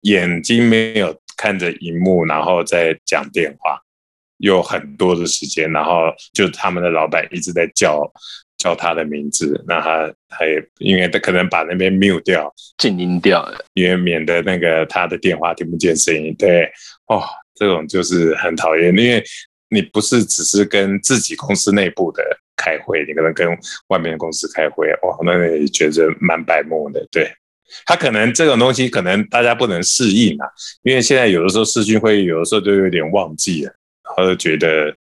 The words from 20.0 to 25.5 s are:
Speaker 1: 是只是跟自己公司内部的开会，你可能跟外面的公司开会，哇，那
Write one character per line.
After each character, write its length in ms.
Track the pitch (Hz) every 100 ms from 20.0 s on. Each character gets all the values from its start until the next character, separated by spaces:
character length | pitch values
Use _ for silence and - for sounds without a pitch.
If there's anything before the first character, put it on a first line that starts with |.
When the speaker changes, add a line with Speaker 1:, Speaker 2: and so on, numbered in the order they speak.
Speaker 1:
是 240 | - 123
只 200 | 104 -
是 200 | 80 101
跟 360 | 101 104 98 98
自 180 | - 123
己 160 | -
公 200 | - - 101
司 160 | -
内 180 | 101 92
部 220 | - 85
的 100 | - 71 - _ -
开 220 | - 78
会， 260 | - 85 73
你 60 |
可 80 | 76
能 100 | 80
跟 140 | 80 87 85 - - _
外 100 | 95
面 140 | 82
的 60 | 80
公 140 | 82
司 140 | 78 80
开 160 | - 78
会， 200 | - 78 -
哇， 140 | 90 82
那 80 | 85 90 85